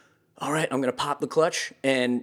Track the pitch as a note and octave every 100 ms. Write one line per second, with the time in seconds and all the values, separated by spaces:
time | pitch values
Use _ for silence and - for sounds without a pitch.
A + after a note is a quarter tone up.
0 | _ _ _ - C#3 D3+ D#3 C3 B2+ B2+
1 | C#3+ C#3+ D3 D#3+ E3 - - - C3+ C3
2 | B2 B2